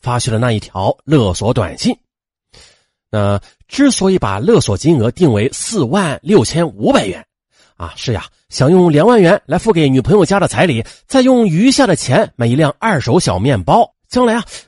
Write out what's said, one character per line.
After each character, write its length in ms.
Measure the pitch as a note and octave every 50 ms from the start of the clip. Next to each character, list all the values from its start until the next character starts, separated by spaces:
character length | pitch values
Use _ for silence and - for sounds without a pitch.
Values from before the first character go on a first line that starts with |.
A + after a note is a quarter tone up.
发 180 | - B2 A#2+ A#2+
去 100 | - B2
了 80 | A2 A2
那 120 | B2 B2
一 80 | A2 G2+
条 360 | - - - F#2 F#2+ C3+ - _ -
勒 300 | C3 D#3 C#3+ A2 F#2+ F2
索 200 | - F#2+ A2 B2+
短 240 | A#2+ F#2+ D#2 E2
信。 180 | - - A#3+ B3 _ _ _ _ _ _ _ _ _ _ _ _ - - _ _ _ _ _ _ _ _ -
那 280 | - G#2+ G2+ G2+ G2+ G2+ - - _ _ _
之 240 | _ - - D4 C4+
所 180 | G#3+ - F#3+ F#3+
以 80 | F#3+
把 220 | - - G2+ F#2+ G2+
勒 200 | C3+ G3+ A#3+ D#3+
索 160 | A2 A2+ G2+
金 240 | F#2 - D3+ E3+ B2+
额 120 | G#2+ B2
定 200 | - - F3+ C#3
为 180 | A2 G2+ A2 -
四 320 | - - - - A3+ G3 C3+
万 360 | A2+ D#3+ G3+ F#3 D3+ C3 - -
六 200 | D#3 G#3+ F3+ -
千 240 | - - E3 F3
五 240 | D3+ F#2+ G2 A#2+ A#3
百 140 | C#4 G#3+ -
元， 200 | F#2+ F2 - - _ _ _ _ _ _ _ _ _ _
啊， 180 | - E2+ E2 -
是 160 | - - C3+
呀， 140 | A2 D#2+ - - _ _ _ _
想 200 | - - C3 C#3+
用 200 | F#3 F#3 F3+ E3+
两 160 | C#3+ D3 F3+
万 140 | A#3 B3 A3+
元 200 | F3+ E3 D#3+ - _
来 120 | - D3+
付 140 | F3+ - A3+
给 160 | F#3 E3 D3+
女 140 | C#3 C3 C3
朋 120 | - - F#3+
友 120 | G#3 E3+
家 140 | - G3 G3+
的 80 | F3+
彩 180 | - - - F3+
礼， 180 | F3 B2 A2+ A2+ - - _ _
再 140 | - - C4
用 260 | B3+ C4 B3+ A#3+ A3+
余 240 | F#3+ D3+ E3+ A3+ C4+
下 140 | B3+ - C4
的 80 | G3 E3
钱 380 | - - - B2 G3+ D3+ - _
买 120 | - A#2+
一 80 | A#2 B2
辆 200 | D3+ D#3+ C#3+ - -
二 220 | - A3+ F#3+ C3+
手 180 | - A2+ C3+ F3+
小 200 | - C3 F#2 F#2
面 240 | G#2+ C#3 C3 F#2+ E2+
包， 280 | - F3 A#3 - - _ _ _
将 160 | _ - B3 B3
来 80 | A3+ A3
啊， 100 | A#3+ - - - - -